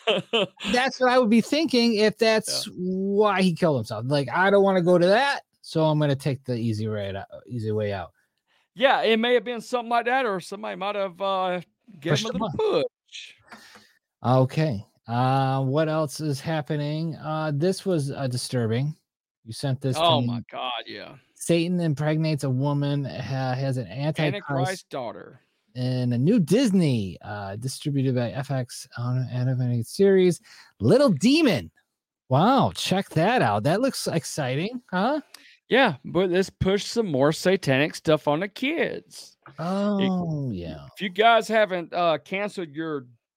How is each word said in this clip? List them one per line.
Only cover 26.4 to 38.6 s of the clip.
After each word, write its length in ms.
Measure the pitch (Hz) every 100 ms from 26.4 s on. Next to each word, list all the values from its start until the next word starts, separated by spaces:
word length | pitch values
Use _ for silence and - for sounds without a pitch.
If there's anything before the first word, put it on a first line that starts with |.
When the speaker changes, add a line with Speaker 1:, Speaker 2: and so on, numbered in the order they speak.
| 156 214 269 190 156 120 95 -
Speaker 2:
uh, 340 | - 104 98 104
distributed 580 | 131 - 156 139 131 123
by 160 | 117
F 180 | 139 131
X 380 | 135 120 - - -
on 300 | 120 127 120
animated 540 | 123 127 127 123 120 113
series, 560 | - 196 190 180 165 _ - - -
Little 300 | 117 240 285
Demon. 600 | 143 233 302 294 135 82 _ _ _ _ _ -
Wow, 420 | 131 202 262 120
check 360 | - - 104 -
that 340 | 156 180 247
out. 180 | 127 104
That 180 | 123 185
looks 260 | 262 - -
exciting, 760 | 143 - - 127 135 196 247 -
huh? 320 | 185 226 302 - - - _ -
Speaker 1:
Yeah, 260 | 233 247 135
but 280 | - 156 190
let's 180 | 175 190
push 360 | - 190 202 -
some 220 | 233 214
more 200 | 131 143
satanic 640 | 160 185 185 - 131 156
stuff 340 | - - 156 147
on 120 | 147
the 80 | 202
kids. 880 | -